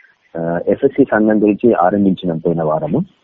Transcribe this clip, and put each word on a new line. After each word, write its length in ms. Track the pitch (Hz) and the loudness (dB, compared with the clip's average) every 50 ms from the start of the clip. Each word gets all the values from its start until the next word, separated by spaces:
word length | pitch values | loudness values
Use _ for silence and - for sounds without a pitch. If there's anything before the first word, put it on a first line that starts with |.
| _ _ _ _ _ _ - | _ _ _ _ _ _ -10
ఆ, 220 | 82 82 82 85 87 - | -8 -6 -4 -4 -4 -2
ఎఫ్ఎస్సి 360 | - 98 - - 139 - - 135 | -2 -2 0 0 -2 2 2 0
సంఘం 400 | - - 107 107 110 107 107 107 | 2 2 2 2 2 2 2 2
గురించి 300 | 104 104 - - 120 101 | 2 0 2 2 2 2
ఆరంభించినాం 640 | 82 87 92 104 101 98 98 90 - - 90 82 | 4 2 2 2 2 2 0 0 -2 -4 -6 -6
పోయిన 260 | 80 - 87 82 85 80 | -2 -2 -2 -2 -2 -2
వారము. 420 | 76 76 78 76 76 90 147 196 - _ _ | -2 -2 -2 -4 -2 -4 -4 -4 -6 _ _